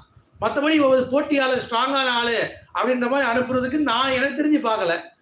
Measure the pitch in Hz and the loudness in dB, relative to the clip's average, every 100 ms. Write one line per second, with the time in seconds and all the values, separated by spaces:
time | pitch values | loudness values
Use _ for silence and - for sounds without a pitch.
0 | - _ _ - 214 294 294 311 277 262 | -18 _ _ -6 -4 0 2 4 4 4
1 | 247 262 294 285 262 254 - 233 262 277 | 2 0 0 0 2 0 -2 -2 0 0
2 | 262 240 240 226 156 - - 175 226 254 | 0 0 0 -2 -2 -8 -10 -4 -2 0
3 | 240 269 262 233 247 254 254 302 285 233 | 0 0 0 0 0 -2 -2 -2 0 0
4 | 269 262 277 262 302 294 233 220 180 165 | 0 0 -2 -2 0 2 2 0 0 -2
5 | - _ | -6 _